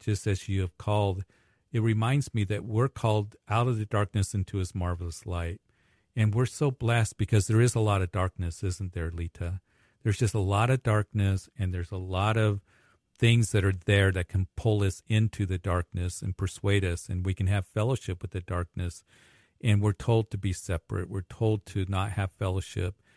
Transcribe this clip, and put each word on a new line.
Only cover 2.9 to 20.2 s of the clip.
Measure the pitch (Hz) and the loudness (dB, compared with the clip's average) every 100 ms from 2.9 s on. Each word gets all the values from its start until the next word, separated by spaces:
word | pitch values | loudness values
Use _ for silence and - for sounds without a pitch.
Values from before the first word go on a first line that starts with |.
| - 113 107 104 - - | 0 0 0 -2 -8 -2
out | 110 123 | 0 0
of | 110 | -2
the | |
darkness | 104 104 104 104 95 | -2 -2 0 0 -2
into | 104 90 98 | -2 -4 -4
his | 90 | -4
marvelous | 98 87 87 85 - 101 | -4 -4 -4 -8 -10 -8
light. | 87 85 - _ _ _ _ _ 117 | -6 -6 -8 _ _ _ _ _ 0
And | 107 | 2
we're | 113 127 | 2 0
so | - 143 | 0 -2
blessed | 127 113 117 110 - | 0 0 2 0 -2
because | 104 110 95 | 2 2 4
there | 110 | 4
is | 120 | 4
a | 113 | 4
lot | 107 98 | 2 2
of | 92 | 0
darkness, | 98 92 - 87 - | 0 -2 -2 -6 -4
isn't | 98 - 92 | -4 -4 -6
there, | 87 82 | -6 -6
Lita? | 85 85 - 87 92 _ _ _ _ | -6 -8 -6 -6 -8 _ _ _ _
There's | 113 101 | -2 0
just | 113 | 0
a | 110 | 0
lot | 92 101 120 | 0 2 2
of | 131 | 2
darkness, | 113 107 104 107 98 95 - - | 2 0 0 0 2 0 -4 -4
and | 92 | -4
there's | 90 87 | -4 -6
a | 92 | -8
lot | 92 92 104 110 | -4 0 2 2
of | 107 98 - _ _ _ _ - | 2 0 -6 _ _ _ _ 2
things | 117 117 110 | 4 6 4
that | 107 | 2
are | 95 92 | 2 0
there | - 101 95 | 2 4 4
that | 90 87 | 2 -2
can | 95 95 - | -2 -2 -2
pull | 113 104 | 0 2
us | 98 - - | 0 -2 0
into | 110 110 - 95 | 2 2 0 -4
the | 92 | -2
darkness | 98 87 - 90 90 - | -2 -2 -2 -4 -6 -4
and | 104 - | -6 -4
persuade | 95 - 101 101 | -4 -2 2 2
us, | 92 85 - | 2 -4 -4
and | 90 95 | -4 -2
we | |
can | 90 92 | 0 0
have | 101 - | 0 -2
fellowship | 107 113 131 - 87 | -2 -2 -2 -4 -8
with | 92 | -8
the | 95 | -10
darkness. | - 90 87 - 87 - _ _ _ _ _ _ | -6 -6 -4 -6 -6 -8 _ _ _ _ _ _
And | 110 104 | 2 4
we're | 104 | 2
told | 98 - 113 | 0 2 2